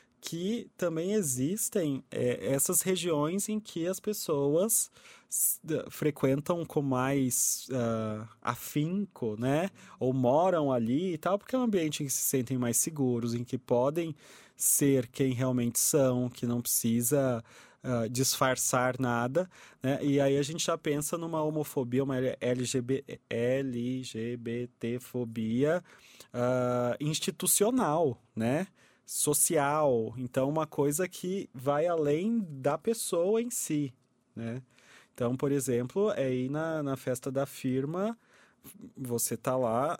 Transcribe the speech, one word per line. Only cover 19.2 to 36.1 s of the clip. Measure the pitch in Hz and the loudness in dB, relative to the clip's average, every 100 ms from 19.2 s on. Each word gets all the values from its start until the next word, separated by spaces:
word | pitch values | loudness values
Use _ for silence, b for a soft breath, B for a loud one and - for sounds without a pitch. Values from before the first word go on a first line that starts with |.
| 123 147 185 b b b | 0 0 -2 b b b
né? | 131 139 | -2 0
E | 143 139 | 2 4
aí | 139 139 | 4 4
a | |
gente | 143 170 - | 0 -2 -2
já | 165 | -2
pensa | 160 143 147 170 | 0 -2 -2 -4
numa | 165 160 | -2 -2
homofobia, | 151 156 147 - 120 127 | 0 0 -2 -4 -2 0
uma | 139 131 | 0 0
L-, | 131 - | -2 0
L | 120 127 123 | 0 0 0
G | 131 | -2
B, | 120 135 - - - | -2 -2 -4 -12 -6
L | 113 120 131 139 120 123 131 | -2 0 0 -2 -4 -4 -4
G | 127 110 113 120 | -6 -6 -6 -6
B | 117 120 123 _ | -6 -6 -6 _
T | 117 120 | -6 -6
fobia, | - 123 117 113 110 117 143 175 - b b b b | -6 -6 -4 -4 0 2 2 2 -2 b b b b
ah, | 123 123 127 123 123 120 - | -2 0 2 2 2 0 -2
institucional, | 151 156 - - 185 - 202 254 175 156 156 113 _ - | -2 -2 -4 -2 0 2 4 2 2 2 2 0 _ -4
né? | 113 147 190 _ b b b | 0 0 -2 _ b b b
Social. | - - 147 - 160 143 151 147 120 110 117 | -2 0 2 2 2 2 4 4 4 0 -6
Então, | 123 135 135 | -4 0 0
uma | 156 156 | 0 -2
coisa | - 143 147 180 | 0 0 0 -2
que | - 180 190 - | -4 -6 -4 -6
vai | 131 127 143 170 | -6 0 2 2
além | 170 147 151 208 233 180 | 2 2 2 0 0 -2
da | 139 139 151 | -2 -2 0
pessoa | - 226 - 175 180 226 | 0 -2 0 0 2 2
em | 240 | -2
si, | - - 151 139 - _ _ _ 113 | -4 -2 -2 -2 -6 _ _ _ -10
né? | 113 127 127 b b b b | -8 -8 -12 b b b b
Então, | - 120 131 | -2 -2 0
por | 143 | 0
exemplo, | 143 131 120 123 196 208 | 0 0 0 0 0 0